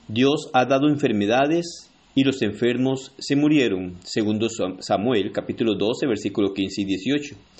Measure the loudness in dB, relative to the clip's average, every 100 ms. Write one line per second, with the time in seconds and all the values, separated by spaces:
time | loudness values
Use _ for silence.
0 | -6 2 2 2 0 0 2 4 2 2
1 | 2 2 2 2 2 0 -4 -10 -20 _
2 | _ 0 2 2 -2 0 0 2 0 -2
3 | -6 -12 -2 2 4 4 2 0 -4 -12
4 | -6 -2 0 0 -2 -2 -6 -6 -2 0
5 | 2 0 0 -4 -6 -2 0 2 0 0
6 | -2 -2 -2 0 0 0 -4 -4 -4 -2
7 | -2 -2 -4 -14 -20